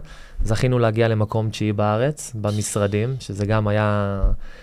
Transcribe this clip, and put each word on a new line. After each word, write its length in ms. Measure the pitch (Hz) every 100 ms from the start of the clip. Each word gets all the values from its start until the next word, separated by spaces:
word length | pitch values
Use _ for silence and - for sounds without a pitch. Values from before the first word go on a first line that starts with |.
| - - - -
זכינו 360 | 101 107 127 123
להגיע 280 | 113 110 113
למקום 420 | 110 107 113 110
תשיעי 240 | - 107
בארץ, 580 | 104 104 107 135 151 - 113
במשרדים, 800 | 104 104 104 110 101 104 117 131
שזה 260 | - 98 101
גם 220 | 110 104
היה 540 | 104 107 104 101 98 - - - -